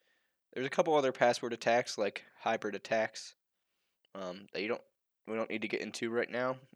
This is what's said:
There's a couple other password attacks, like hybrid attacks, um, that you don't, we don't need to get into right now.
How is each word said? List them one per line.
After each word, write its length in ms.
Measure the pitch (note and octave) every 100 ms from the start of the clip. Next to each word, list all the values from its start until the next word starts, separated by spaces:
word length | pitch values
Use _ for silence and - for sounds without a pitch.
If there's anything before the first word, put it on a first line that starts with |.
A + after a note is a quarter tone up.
| _ _ _ _ _
There's 140 | - C3+
a 40 |
couple 260 | - E3 D3+
other 160 | C3
password 400 | - A#2+ A#2+ A#2+
attacks, 460 | A#2 A#2+ A#2 - -
like 260 | G2+ - - -
hybrid 340 | A2+ A2+ G#2+
attacks, 600 | G2+ - A2+ A2 - - - _ _ _ _ _ _ _
um, 340 | F#2+ F#2 F#2+ G2+
that 100 | F2
you 60 | G#2+
don't, 120 | - - _ _ _ -
we 80 | A2
don't 120 | A2+
need 120 | G#2+
to 60 | G#2+
get 140 | -
into 280 | G#2+ - A#2
right 180 | A#2 -
now. 280 | A#2+ B2+ C3 -